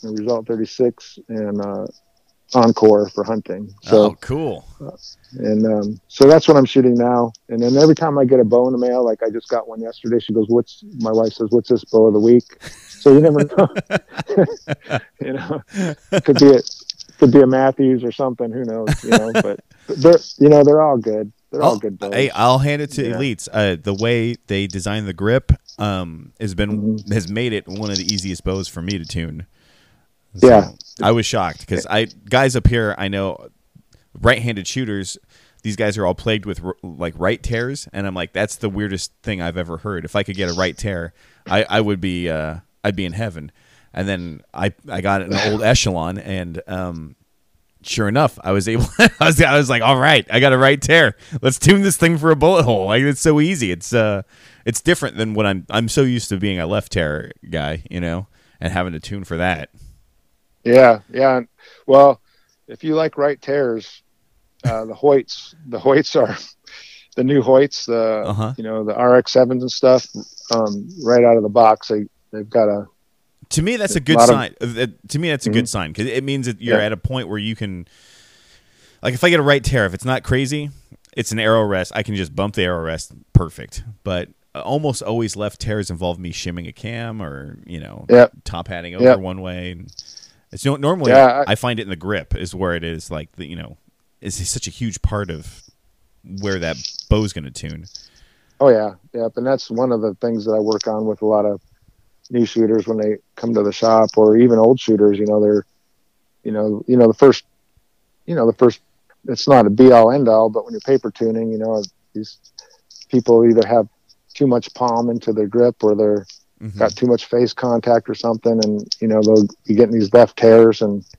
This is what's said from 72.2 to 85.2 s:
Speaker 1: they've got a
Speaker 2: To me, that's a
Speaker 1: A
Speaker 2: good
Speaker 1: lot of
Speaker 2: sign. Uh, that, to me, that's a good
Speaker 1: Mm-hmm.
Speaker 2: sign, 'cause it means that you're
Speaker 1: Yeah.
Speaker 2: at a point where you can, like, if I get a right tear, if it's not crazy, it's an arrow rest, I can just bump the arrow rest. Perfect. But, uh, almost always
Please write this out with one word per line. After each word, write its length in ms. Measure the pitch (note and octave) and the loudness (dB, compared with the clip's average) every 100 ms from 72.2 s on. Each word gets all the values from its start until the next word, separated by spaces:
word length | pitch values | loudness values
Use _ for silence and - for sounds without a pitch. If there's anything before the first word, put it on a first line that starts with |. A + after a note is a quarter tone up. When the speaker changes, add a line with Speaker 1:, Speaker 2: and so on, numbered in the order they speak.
| _ | _
Speaker 1:
they've 180 | G#2+ G#2 | -16 -4
got 200 | A#2 G#2+ | 0 0
a 180 | G2+ G#2 _ _ _ _ _ - | -2 -8 _ _ _ _ _ -8
Speaker 2:
To 120 | D#3 | -4
me, 140 | F3+ A#3+ | -4 -4
that's 200 | G3 E3+ | -4 -4
a 20 | |
Speaker 1:
A 20 | |
Speaker 2:
good 160 | C3 D#3 | 2 4
Speaker 1:
lot 120 | A#2+ | 6
of 40 | |
Speaker 2:
sign. 200 | A2+ A2+ - | 4 -2 -8
Uh, 60 | A#2+ | -8
that, 340 | A#2 B2 - - | -6 -6 -8 -10
to 100 | D3 | -6
me, 100 | E3+ | -4
that's 160 | C#3+ A2 | -4 -2
a 40 | |
good 140 | A2+ | -2
Speaker 1:
Mm-hmm. 20 | B2 | -2
Speaker 2:
sign, 280 | G#2 D#2 | -6 -8
'cause 120 | E2 A#2+ | -8 -6
it 160 | B2 | -6
means 220 | C#3 C#3 B2 | -6 -6 -6
that 140 | G#2 | -8
you're 180 | A#2 A2 | -2 -2
Speaker 1:
Yeah. 60 | G#2+ | -2
Speaker 2:
at 60 | |
a 40 | G2+ | -6
point 320 | - C3 F2 | -8 -8 -8
where 100 | G#2+ | -8
you 180 | G#2+ A2 | -8 -8
can, 320 | G#2 F2+ E2+ _ _ _ _ _ _ _ _ _ _ _ | -10 -10 -16 _ _ _ _ _ _ _ _ _ _ _
like, 100 | A#2+ | -8
if 100 | B2 | 0
I 60 | F3+ | 2
get 100 | E3+ | 2
a 20 | |
right 200 | C#3+ C#3+ | 2 0
tear, 240 | - C3 G2 | 0 -2 -2
if 80 | |
it's 100 | F#2+ | -4
not 180 | B2+ C3 | -6 -6
crazy, 480 | - C3 C3+ D3 D3 C#3 _ - _ - | -2 -2 -2 -6 -10 -14 _ -20 _ -10
it's 160 | A2 | -6
an 80 | A2 | -2
arrow 240 | A2 A2+ | 0 2
rest, 260 | G#2 F#2+ F2+ | 0 -2 -4
I 80 | A2 | -8
can 100 | G#2+ | -6
just 200 | G2+ E2 D2+ | -6 -6 -6
bump 180 | G2+ | -6
the 80 | G#2 | -4
arrow 200 | F2+ F2 | -4 -4
rest. 280 | D#2+ D#2+ - - _ | -6 -10 -12 -20 _
Perfect. 500 | - E2 - G#1+ - A2+ G2+ | 0 0 -8 -18 -16 -18 -14
But, 240 | G2+ F2+ - _ _ | -8 -8 -8 _ _
uh, 60 | C#2+ | -14
almost 420 | G2 C#3+ D3+ A#2 | -6 -4 -4 -6
always 320 | G2+ A#2 | -6 -4